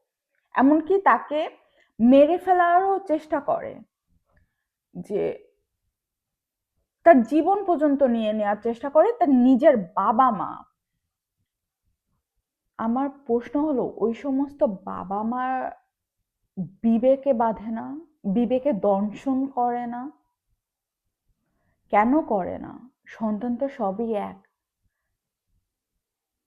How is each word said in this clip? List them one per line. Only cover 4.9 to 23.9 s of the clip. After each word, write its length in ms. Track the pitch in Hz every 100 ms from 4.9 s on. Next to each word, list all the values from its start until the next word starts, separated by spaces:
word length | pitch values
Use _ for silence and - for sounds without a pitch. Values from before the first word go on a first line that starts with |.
যে 540 | 180 175 196 165 - _ _ _ _ _ _ _ _ _ _ _ _ _ _ _ _
তার 180 | 339 294
জীবন 420 | 226 302 320 403
পর্যন্ত 380 | 392 311 302 277
নিয়ে 300 | 262 233 214
নেওয়ার 240 | 214 202 208
চেষ্টা 280 | 233 233 277
করে 220 | 311 403
তার 160 | 466 349
নিজের 480 | 254 254 254 302 247
বাবা 540 | 175 - 202 226 262
মা। 340 | 190 147 - - _ _ _ _ _ _ _ _ _ _ _ _ _ _ _ _ _ _ _ _ -
আমার 320 | 226 240 277
প্রশ্ন 500 | - - 233 240 294
হলো, 340 | 311 254 160 -
ওই 180 | 226
সমস্ত 500 | 226 285 269 285 -
বাবা 580 | 285 190 196 185 180 196
মার 480 | 226 247 254 262 - - _ _ _ _ _ _ _ -
বিবেকে 760 | 170 - 226 226 262 269 277
বাঁধে 380 | 233 226 185 214
না, 300 | 226 254 294 339 _
বিবেকে 480 | 202 190 226 254 277
দংশন 760 | 202 202 196 208 196 269 262 269
করে 400 | 254 240 240 240
না? 240 | 240 269 - _ _ _ _ _ _ _ _ _ _ _ _ _ _ _ _ _
কেন 320 | 202 226 302
করে 360 | 320 208 175 185
না? 320 | - - 247 _ _
সন্তান 500 | - 220 208 247 240
তো 120 | 277
সবই 460 | 269 196